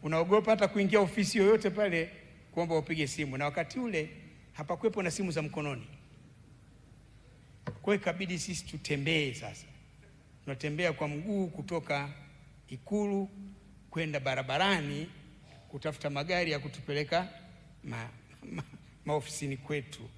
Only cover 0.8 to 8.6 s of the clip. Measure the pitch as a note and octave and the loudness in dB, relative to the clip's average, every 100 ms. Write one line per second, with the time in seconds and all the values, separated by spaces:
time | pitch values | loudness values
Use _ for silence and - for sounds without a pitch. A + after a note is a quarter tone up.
0.8 | G3 G#3 F#3+ - G3 A3+ G3 A3 G#3+ F#3 | 6 6 6 4 2 6 8 8 6 2
1.8 | G#3 E3+ E3 - - - - - E3+ D#3+ | 2 2 -2 -8 -20 -20 -8 -2 2 2
2.8 | D3 D#3+ C#3+ D#3 D3 C3 D3 C#3+ D#3+ - | 0 -2 -2 -2 -4 0 -2 0 -4 -2
3.8 | B3 F3+ D#3 - - - - - D3 F3 | -2 -2 -4 -8 -18 -20 -20 -12 -6 0
4.8 | A3+ A3 F#3 - F#3+ D#3+ D3+ D#3 D3 B2+ | 4 4 4 2 0 0 -2 -2 -2 -4
5.8 | - - - - - - - - - - | -8 -18 -20 -20 -20 -20 -20 -20 -20 -20
6.8 | - - - - - - - - - - | -20 -20 -20 -20 -20 -20 -20 -12 -12 -6
7.8 | - G3+ F#3 E3+ F#3+ F3 - E3+ | 2 2 2 -2 -4 -4 -4 -6